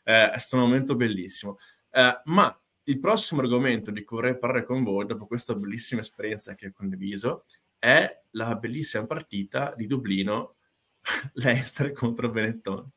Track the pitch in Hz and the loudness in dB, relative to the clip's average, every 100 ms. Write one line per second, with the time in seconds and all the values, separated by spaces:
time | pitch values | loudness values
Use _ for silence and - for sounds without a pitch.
0 | - 113 107 120 - 127 120 127 135 123 | 4 6 6 4 0 4 4 4 2 2
1 | 117 98 92 - 101 - - _ _ 131 | 0 0 -4 -6 -8 -12 -18 _ _ 4
2 | 127 - 151 180 147 - _ _ - 135 | 4 4 2 4 4 0 _ _ -4 0
3 | 170 220 - 147 123 123 135 113 104 104 | 2 2 2 0 0 2 2 0 -4 -10
4 | 104 113 123 127 120 123 120 131 117 98 | -8 -4 -2 0 -2 -2 -2 -2 0 0
5 | 101 113 104 117 - 101 101 113 - 117 | -2 -6 -6 -4 -2 -4 -6 -6 -4 -4
6 | 104 - 107 104 - 98 98 - 98 92 | -6 -8 -6 -4 -6 -10 -16 -10 -8 -6
7 | 98 101 117 170 - _ _ _ 117 151 | -6 -4 -4 -4 -10 _ _ _ 4 6
8 | 180 - _ 110 117 113 113 139 156 110 | 4 -2 _ -6 -4 -4 -4 -6 -4 -4
9 | 113 156 - 101 98 131 139 - 104 135 | -4 -6 -6 -6 -4 -4 -4 -6 -4 -4
10 | 110 95 98 107 - _ _ _ _ _ | 0 0 0 -2 -6 _ _ _ _ _
11 | - - 139 - 123 123 127 - 143 143 | -6 -6 -6 -2 2 2 0 -2 -2 -2
12 | 120 117 120 113 110 113 - 95 - | -2 -2 -2 0 -2 -2 -6 -8 -10